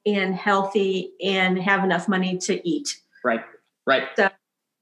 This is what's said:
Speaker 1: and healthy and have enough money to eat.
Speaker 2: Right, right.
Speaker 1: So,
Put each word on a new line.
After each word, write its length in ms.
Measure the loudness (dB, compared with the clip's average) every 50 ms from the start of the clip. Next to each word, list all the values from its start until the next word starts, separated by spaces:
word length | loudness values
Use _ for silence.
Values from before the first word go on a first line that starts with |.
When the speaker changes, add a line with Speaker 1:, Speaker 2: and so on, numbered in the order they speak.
| -2
Speaker 1:
and 280 | 0 0 0 0 0 -2
healthy 760 | -2 0 2 2 2 2 0 0 0 0 2 0 -2 -4 -8 -10 -6 -4
and 360 | -2 0 2 2 2 0 0
have 240 | 2 2 2 2 2
enough 240 | 0 0 0 0 0
money 300 | 0 0 0 -2 -2 -4
to 280 | -2 -2 -2 -2 0 -2
eat. 280 | -2 -2 -4 -8 -10 -12 _ _ _ -4 -2
Speaker 2:
Right, 160 | -2 -2 -2 -4 -10 -20 -20 _ _ _ _ 0
right. 180 | 0 2 2 0 -2 0
Speaker 1:
So, 140 | 0 0 0 0 _ _ _ _ _ _ _ _ _